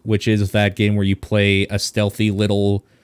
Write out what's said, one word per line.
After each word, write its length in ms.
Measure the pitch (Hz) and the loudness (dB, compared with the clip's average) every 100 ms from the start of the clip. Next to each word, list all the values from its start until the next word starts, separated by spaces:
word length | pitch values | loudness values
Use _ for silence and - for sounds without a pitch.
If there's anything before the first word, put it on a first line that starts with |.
which 240 | 113 107 117 | -2 -2 0
is 260 | 107 101 | 0 0
that 240 | 107 104 101 | 0 0 0
game 200 | 104 104 | 0 0
where 80 | |
you 100 | 98 98 | 0 -2
play 500 | - 107 101 98 98 | -2 2 2 2 0
a 120 | 101 | -4
stealthy 520 | - - 104 - 110 | -4 -2 -2 0 -2
little 560 | 98 104 101 101 101 - _ | 0 0 0 0 -2 -6 _